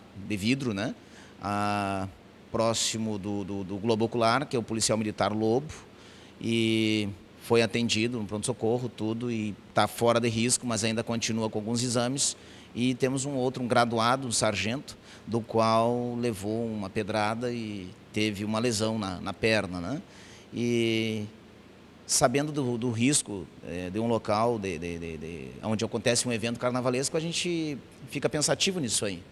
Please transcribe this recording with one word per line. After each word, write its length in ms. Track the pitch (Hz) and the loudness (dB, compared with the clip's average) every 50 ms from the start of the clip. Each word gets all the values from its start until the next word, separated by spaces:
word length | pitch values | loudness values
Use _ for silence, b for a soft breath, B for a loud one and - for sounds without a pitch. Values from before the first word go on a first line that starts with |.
| - - - 98 95 95 | -12 -16 -16 -12 -6 -4
de 80 | 107 | -2
vidro, 380 | 98 95 113 131 139 135 123 104 | 0 2 2 2 2 2 -2 -2
né, 200 | 95 107 - 240 B B B B B B B B - | -2 -2 -4 -6 B B B B B B B B -10
a, 680 | 92 98 104 104 104 104 104 101 101 98 98 95 95 95 - - - - - - - - | -6 -2 -2 0 0 0 0 0 0 0 -2 -2 -4 -6 -8 -12 -20 -20 -20 -20 -12 -4
próximo 680 | - 110 113 113 113 - - - - 110 110 110 107 101 | 0 2 2 2 2 2 0 0 -2 -2 -2 -2 -4 -4
do, 260 | 90 104 101 101 98 | -4 -4 -4 -4 -4
do, 200 | 90 101 98 98 | -4 -6 -6 -6
do 120 | 87 98 101 | -6 -6 -2
globo 260 | 95 117 113 104 113 | 2 2 4 4 2
ocular, 400 | 113 120 120 113 113 120 131 147 | 2 2 2 4 4 4 2 2
que 120 | 147 - | 0 -2
é 20 | 123 | -4
o 40 | 107 | -2
policial 360 | - 113 110 107 - 110 107 | -2 -2 -2 0 2 2 0
militar 340 | 110 107 98 - 101 101 107 | 0 -2 -2 0 0 0 2
Lobo, 400 | 110 110 110 113 131 147 156 - - - - B B B B B B B B B - | 2 2 2 2 2 0 -4 -8 -14 -18 -20 B B B B B B B B B -8
e 720 | - 113 113 117 113 110 113 110 110 110 110 107 104 101 98 - - - - - | -2 0 2 2 4 4 4 4 4 4 4 2 2 0 -4 -8 -14 -20 -20 -16
foi 200 | - - 117 117 | 0 4 6 6
atendido 600 | 113 110 - 120 120 113 - 107 110 120 123 117 | 6 4 2 0 0 2 2 2 2 0 0 -2
no 60 | 107 | -4
pronto-socorro, 600 | 92 107 104 104 - 117 - 113 110 117 123 127 117 | -4 -4 -4 -2 -4 -2 0 0 0 2 0 0 -4
tudo, 440 | 110 - 107 107 113 117 123 123 117 | -6 -4 -4 -4 -2 -2 -4 -4 -2
e 220 | 110 107 107 95 - - - - | -2 -2 -4 -6 -8 -12 -2 2
tá 160 | 113 104 101 | 2 2 2
fora 320 | - - 117 117 117 117 | 2 2 4 4 6 4
de 80 | 117 120 | 4 2
risco, 360 | 110 117 113 123 120 - - | 2 2 2 2 2 0 0
mas 200 | 123 113 107 104 | -2 -2 0 0
ainda 180 | 113 110 113 117 | 0 0 -2 -2
continua 460 | - 117 113 - - 110 113 110 110 | -2 -2 -2 -2 -2 0 0 -2 -2
com 80 | - 110 | -2 -4
alguns 240 | 104 107 120 117 123 | -4 -2 -2 0 0
exames. 540 | 127 113 123 120 123 135 143 135 - - B B B B B B B - | 0 2 2 2 2 0 0 0 -2 -2 B B B B B B B -4
E 200 | 110 120 127 131 | 0 0 0 2
temos 300 | 123 135 127 131 135 131 | 2 0 0 0 0 -2
um 100 | 147 143 | -2 -2
outro, 280 | 131 123 131 127 131 127 | 0 0 0 0 -2 -2
um 40 | |
graduado, 600 | 117 123 117 123 117 117 113 113 117 127 135 135 120 | 2 4 4 4 4 4 2 4 4 2 2 0 -2
um 40 | 107 | 0
sargento, 640 | - - 110 104 95 95 107 120 143 151 - - B B B B B B | 2 2 2 2 0 -2 -2 -4 -4 -6 -12 -16 B B B B B B
do 140 | - 104 117 | -4 -2 -2
qual 720 | 110 - - 113 110 113 113 113 113 120 120 123 120 120 120 | -2 0 2 2 4 4 4 4 4 2 2 0 -2 -4 -4
levou 500 | 120 120 120 110 95 98 104 110 113 117 | -2 -2 -2 -2 -4 -4 -4 -2 -2 -2
uma 240 | 113 110 107 98 95 | -4 -4 -6 -6 -4
pedrada 640 | - 113 107 95 107 107 104 104 113 113 123 123 120 | -4 -4 -4 -2 0 0 0 0 0 -2 -4 -4 -4
e 360 | 120 113 107 104 101 90 90 95 - - - - | -4 -6 -6 -8 -8 -10 -12 -14 -18 -20 -6 -2
teve 320 | 107 107 107 104 95 107 | 0 2 2 0 0 -2
uma 140 | 104 110 110 | -2 0 2
lesão 360 | 117 127 113 101 110 110 110 | 2 2 2 2 0 0 0
na, 240 | 110 104 95 92 85 | 0 -2 -4 -4 -6
na 120 | 85 92 98 | -6 -8 -4
perna, 480 | - - 113 110 107 98 90 90 90 | 0 2 4 4 4 2 0 -4 -6
né? 220 | 85 92 135 165 - B B B B B B B B B - | -4 -4 -6 -6 -8 B B B B B B B B B -6
E 720 | - 120 120 120 117 113 113 113 113 110 110 110 110 107 107 - - - - - - - - - - - - - - - | -2 0 0 2 2 2 2 2 0 0 -2 -2 -4 -6 -8 -10 -16 -20 -20 -20 -20 -20 -20 -20 -20 -20 -20 -20 -18 -6
sabendo 460 | - - - 151 127 120 139 147 151 151 | -2 2 4 4 4 4 2 0 0 -2
do, 260 | 147 135 123 123 117 | -2 0 0 0 0
do 140 | 117 123 113 | -2 -2 2
risco, 540 | 110 117 135 147 - - - 104 95 80 - - - - - | 4 4 4 4 4 2 -2 -6 -8 -8 -10 -14 -14 -12 -8
é, 220 | 82 90 90 90 | -8 -6 -6 -4
de 80 | 92 107 | -2 -2
um 80 | 113 | 0
local 500 | 120 117 110 110 - 104 104 113 120 120 110 | 2 0 0 2 0 2 2 2 2 0 0
de, 200 | 98 98 87 78 | -2 -4 -4 -4
de, 200 | 85 85 85 85 | -4 -6 -6 -6
de, 200 | 85 82 82 76 | -6 -8 -8 -8
de, 300 | 80 80 85 78 65 64 64 65 - | -10 -10 -10 -10 -10 -12 -12 -8 -4
onde 200 | 104 113 107 110 | -2 0 0 0
acontece 420 | 107 - 113 104 123 120 117 - 127 | -2 -2 0 2 2 2 2 2 0
um 40 | 120 | -2
evento 280 | 107 98 117 120 117 | -2 -2 -4 -4 -2
carnavalesco, 560 | - 123 123 127 123 131 127 127 139 - - | -2 -2 -2 0 0 0 0 0 -2 -2 -2
a 40 | 165 | -2
gente 560 | 156 170 165 - - 180 175 165 160 151 143 117 - - - - - - | -2 -2 -4 -2 -2 -2 -2 -2 -2 -4 -6 -8 -10 -14 -18 -18 -16 -10
fica 200 | - 147 - 147 | -6 -4 -2 -2
pensativo 500 | - 151 143 - 143 - - 196 185 185 | 0 0 0 0 2 2 2 0 0 0
nisso 260 | 143 113 - - 117 | 0 0 0 0 0
aí. 160 | 101 92 87 98 - | -2 -4 -6 -10 -16